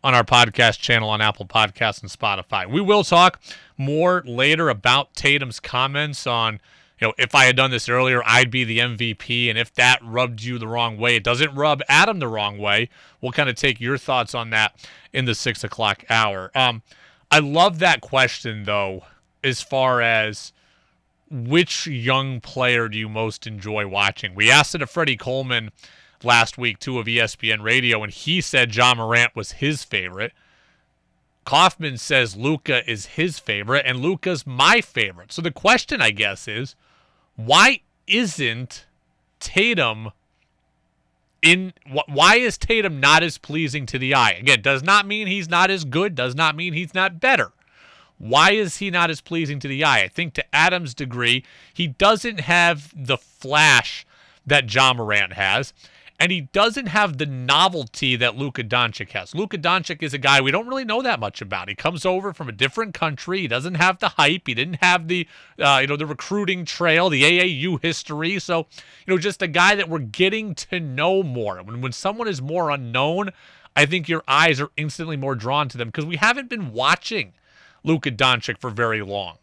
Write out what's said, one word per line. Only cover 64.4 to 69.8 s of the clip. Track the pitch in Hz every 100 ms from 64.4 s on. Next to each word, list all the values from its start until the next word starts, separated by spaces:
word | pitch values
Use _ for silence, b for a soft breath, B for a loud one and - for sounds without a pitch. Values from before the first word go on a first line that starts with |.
| -
He |
didn't | 117 147 170
have | 185 180 160
the, | 180 165 B B -
uh, | 143 135
you | 135
know, |
the | 147
recruiting | 151 143 - 202 190 185
trail, | 165 - 170 160 180
the | 139
A | 143 175
A | 185
U | 143 170 160
history. | 170 160 - 151 165 196
So, | - 165 - B B B -
you |
know, | 185
just | 185 185
a | 180
guy | 156 185
that | 208